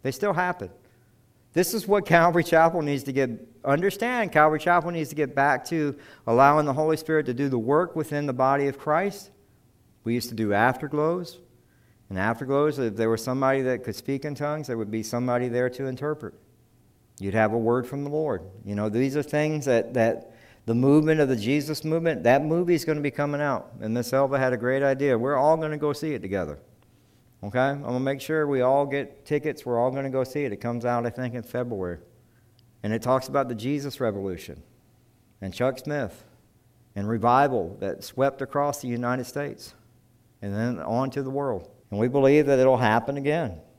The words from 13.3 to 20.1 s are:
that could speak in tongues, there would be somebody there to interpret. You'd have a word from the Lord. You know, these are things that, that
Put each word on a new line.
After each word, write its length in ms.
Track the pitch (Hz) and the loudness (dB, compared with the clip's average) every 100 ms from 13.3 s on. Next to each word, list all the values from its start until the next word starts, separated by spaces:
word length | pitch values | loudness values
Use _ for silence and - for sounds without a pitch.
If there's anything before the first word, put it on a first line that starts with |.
| 131 135 135 | 0 0 2
that 200 | 131 123 | 0 -2
could 140 | - 104 | -6 -8
speak 300 | - 139 151 | -6 -6 -6
in 80 | |
tongues, 320 | 139 147 151 135 | -6 -6 -6 -6
there 100 | 113 | -6
would 140 | 104 | -4
be 120 | 113 | -6
somebody 460 | 107 120 123 123 123 | -4 -4 0 0 0
there 220 | 123 123 | 0 -2
to 160 | 127 135 | -4 -8
interpret. 480 | 120 147 151 104 - _ _ _ _ _ _ _ - | -6 -6 -6 -10 -16 _ _ _ _ _ _ _ -10
You'd 140 | 98 | -2
have 220 | 107 107 | 2 2
a 40 | 117 | 2
word 280 | 113 123 123 | 2 0 -2
from 180 | 139 | -8
the 60 | 143 | -6
Lord. 320 | 151 156 95 - - | -4 -4 -4 -8 -16
You 100 | 98 | -8
know, 160 | 101 107 | -4 -2
these 260 | 110 135 143 | 0 0 -2
are 60 | |
things 420 | 143 151 156 156 | -2 -2 0 -2
that, 300 | 135 117 - | 2 2 2
that 380 | 123 113 | 2 2